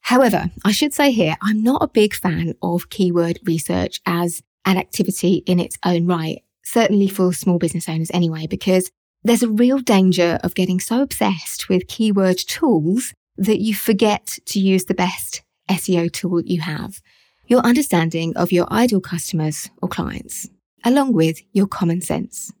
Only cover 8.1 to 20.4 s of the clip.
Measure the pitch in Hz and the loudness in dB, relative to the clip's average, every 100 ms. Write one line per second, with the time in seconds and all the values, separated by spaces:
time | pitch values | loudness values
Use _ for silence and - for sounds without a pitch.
8.1 | 180 170 160 160 196 - 185 185 _ _ | 0 0 -2 -8 -4 2 2 0 _ _
9.1 | _ 214 240 240 214 247 269 254 202 185 | _ 0 2 2 4 4 2 4 4 6
10.1 | 180 170 165 180 - 180 185 - 233 277 | 4 2 0 -4 -2 0 -2 0 0 0
11.1 | - 208 170 - - - 185 - - 220 | 0 -2 -2 -8 -12 -2 -2 -2 -2 0
12.1 | 196 190 185 - - 311 175 156 220 - | 2 2 0 -4 -2 2 2 2 -2 -4
13.1 | - _ - 202 214 220 202 - 196 214 | -14 _ -4 0 0 0 -2 0 2 2
14.1 | 208 - - - 202 190 190 185 185 180 | 0 -6 -14 -6 0 2 2 0 -2 -2
15.1 | - - - _ _ - 196 - 175 170 | -4 -10 -12 _ _ -4 -4 0 0 0
16.1 | - 180 175 165 180 160 151 - - _ | -4 -2 -2 -2 -4 -4 -8 -10 -14 _
17.1 | _ _ _ _ 247 240 240 277 175 165 | _ _ _ _ 2 4 2 2 0 0
18.1 | 165 165 - 175 180 - 208 247 196 - | -2 -4 -2 2 2 2 2 2 2 -2
19.1 | 170 - 165 156 151 - _ 180 - 82 | -8 -4 -2 -2 -4 -12 _ -6 -4 -6
20.1 | - - - | -8 -14 -14